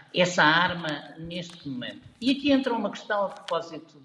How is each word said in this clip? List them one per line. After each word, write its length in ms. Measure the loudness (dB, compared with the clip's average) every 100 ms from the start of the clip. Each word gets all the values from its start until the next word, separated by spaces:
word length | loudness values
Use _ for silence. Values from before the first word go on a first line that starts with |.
| -4
essa 300 | 0 2 4
arma 720 | 6 6 2 0 -6 -6 -10 -14
neste 520 | -12 -10 -12 -12 -10
momento. 320 | -8 -10 -12 -20 -2
E 120 | 0
aqui 200 | 2 4
entra 220 | 4 2
uma 160 | 0 -2
questão 380 | -6 -2 0 0
a 20 |
propósito 680 | -4 -4 -4 -4 -12 -16 -20